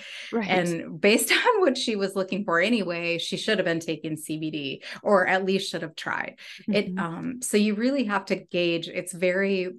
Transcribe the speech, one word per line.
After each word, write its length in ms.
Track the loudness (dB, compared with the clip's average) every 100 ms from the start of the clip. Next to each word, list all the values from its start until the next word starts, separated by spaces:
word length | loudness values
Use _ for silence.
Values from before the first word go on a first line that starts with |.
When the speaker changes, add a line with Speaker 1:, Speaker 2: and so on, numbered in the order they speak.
| -14 -14 -6
Speaker 1:
Right. 160 | -4 2
Speaker 2:
And 520 | 2 2 -2 -6 2
based 320 | 4 6 4
<laughs> 140 | 4 4
on 140 | 6
what 140 | 4 2
she 200 | -2 0
was 180 | 0
looking 300 | -2 -2 -2
for 160 | 2 2
anyway, 580 | 4 2 0 -2 -2 -2
she 180 | -2 -4
should 220 | 0 2
have 60 |
been 160 | 2 0
taking 360 | -2 -4 -4 -6
C 220 | -6 -6
B 120 | -4
D 300 | -6 -6 -8 -12 -6
or 240 | 4 4 4
at 180 | 2
least 240 | 2 0 -2
should 140 | -6
have 140 | -8 -8
tried 420 | -6 -4 -6 -12 -18 -10 -2
it. 260 | 0 0
Speaker 1:
Mm-hmm. 40 | -4
Speaker 2:
Um, 440 | -4 -6 -8 -6
so 140 | 0 2
you 180 | 4
really 300 | 2 0 0
have 220 | 0 -2 -2
to 100 | -4
gauge. 520 | -2 0 0 0 -4
It's 240 | -8 -8
very, 580 | 0 0 2 2 0 -2